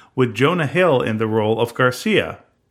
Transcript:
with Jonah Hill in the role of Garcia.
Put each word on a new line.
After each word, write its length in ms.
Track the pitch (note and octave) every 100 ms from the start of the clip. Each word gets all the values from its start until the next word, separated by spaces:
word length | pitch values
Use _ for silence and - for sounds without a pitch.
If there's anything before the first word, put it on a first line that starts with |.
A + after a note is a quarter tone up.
| - -
with 200 | B2+ G#2+
Jonah 320 | C#3 F3 D3
Hill 340 | E3+ F#3 C3
in 160 | A#2 A2
the 100 | A2
role 320 | A2 G#2+ A2
of 140 | A#2
Garcia. 640 | - B2+ B2 - F#3+ E2 - _ _ _